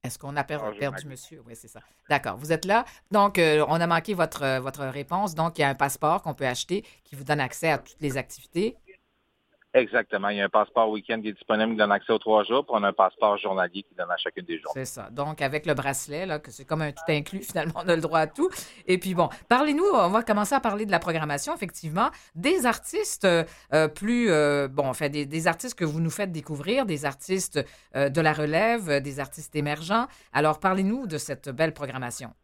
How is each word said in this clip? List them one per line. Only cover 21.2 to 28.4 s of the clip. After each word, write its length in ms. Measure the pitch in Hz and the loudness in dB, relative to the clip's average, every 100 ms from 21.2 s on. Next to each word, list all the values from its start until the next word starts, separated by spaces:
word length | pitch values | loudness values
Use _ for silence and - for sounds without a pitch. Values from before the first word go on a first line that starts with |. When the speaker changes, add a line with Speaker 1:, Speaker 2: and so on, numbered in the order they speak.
| 151 143 277 | -2 -4 -4
Speaker 1:
effectivement, 560 | 339 185 - 160 165 254 - - 160 | -6 -8 -8 -6 0 0 -2 -18 -4
des 300 | 240 370 247 | 2 2 2
artistes, 600 | 220 - 381 415 - 190 | 0 -4 -4 -4 0 2
euh, 180 | 170 165 - _ | 4 0 -8 _
euh, 160 | 151 156 | 2 2
plus, 420 | 156 208 240 233 | 0 0 2 4
euh, 380 | 156 147 143 139 | 4 4 2 0
bon, 180 | 135 139 | 0 -2
enfin, 220 | 123 147 | 0 -2
des, 160 | 147 139 | -2 -4
des 200 | 160 165 | 0 0
artistes 320 | 165 254 - | 0 -6 -4
que 60 | |
vous 160 | 160 156 | -4 0
nous 100 | 165 | -2
faites 220 | 156 196 | -2 -6
découvrir, 540 | 160 143 147 143 247 240 | -6 -8 -8 -2 -2 0
des 180 | 151 | -2
artistes, 560 | 143 135 - 190 180 147 - - _ 131 | -4 -6 -4 -4 -2 -4 -6 -10 _ 0
euh, 100 | 143 | 0
de 140 | 139 | 4
la 100 | 156 | 2
relève, 580 | 151 | 2